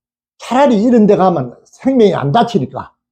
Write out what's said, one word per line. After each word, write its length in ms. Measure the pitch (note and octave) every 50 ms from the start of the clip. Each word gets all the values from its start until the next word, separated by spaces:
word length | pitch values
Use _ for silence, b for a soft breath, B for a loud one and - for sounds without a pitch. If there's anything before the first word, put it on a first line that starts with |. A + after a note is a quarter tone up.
| _ _ _ _ _ _ _
차라리 440 | _ - - A#3 C4 D4 B3+ A#3+ F#3+
이런 240 | G#3+ C4 B3 A3+ G#3
데 100 | G3+ G3+
가면 400 | - F#3 F#3 F3 D3+ C3 A#2+ - - _
생명이 500 | _ _ _ - B3+ C4+ B3 G#3+ G3 D3
안 160 | B2 B2 C#3
다치니까. 640 | C3+ C#3 - - - - B2+ - - A2+ - - _ _ _ _